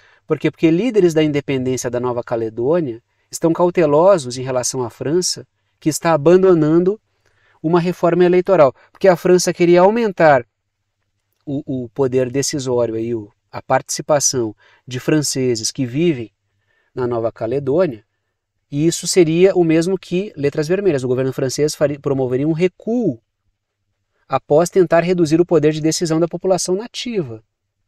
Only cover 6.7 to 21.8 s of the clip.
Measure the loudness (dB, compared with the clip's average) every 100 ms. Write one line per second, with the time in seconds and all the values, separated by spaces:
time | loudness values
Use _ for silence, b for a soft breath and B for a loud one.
6.7 | 2 0 -2 _ _ _ _ _ _ -2
7.7 | 0 -2 -2 0 2 4 2 2 4 4
8.7 | 2 b 0 2 4 4 2 2 0 4
9.7 | 4 4 2 -2 2 4 4 0 _ _
10.7 | _ _ _ _ _ _ _ -10 -8 -6
11.7 | -8 -8 -4 0 0 -2 -2 -4 -4 -2
12.7 | -2 -2 -4 -6 -6 -8 _ _ -12 -2
13.7 | -2 -2 -8 0 0 0 -2 -6 -8 b
14.7 | b -14 -8 -2 -2 -2 -2 -2 -2 -4
15.7 | -6 -6 -2 -2 -2 -8 _ _ _ _
16.7 | _ _ -6 -4 -2 -4 -6 -6 -4 -2
17.7 | 0 0 -4 _ _ _ _ _ _ -10
18.7 | -2 -2 -2 -2 2 2 4 2 4 2
19.7 | 2 0 -4 -4 -6 -6 -4 -4 -2 -2
20.7 | 0 0 0 -2 -2 -2 -2 -4 -2 -2
21.7 | 0